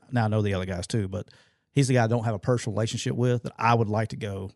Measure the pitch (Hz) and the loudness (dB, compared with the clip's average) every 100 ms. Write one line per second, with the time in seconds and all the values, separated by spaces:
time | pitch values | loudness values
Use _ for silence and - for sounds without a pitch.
0 | - 123 110 107 101 95 92 92 - 117 | -2 0 2 2 2 0 -4 -6 -4 -2
1 | 95 98 - - _ _ _ - 131 123 | -2 -6 -10 -18 _ _ _ 0 2 4
2 | 113 120 113 104 - 123 - 101 113 117 | 2 2 0 -2 0 0 0 -2 -2 -2
3 | - - 123 123 - - 113 117 107 107 | -4 0 2 0 -2 0 4 4 2 0
4 | 110 127 110 98 95 | -2 -6 -8 -8 -10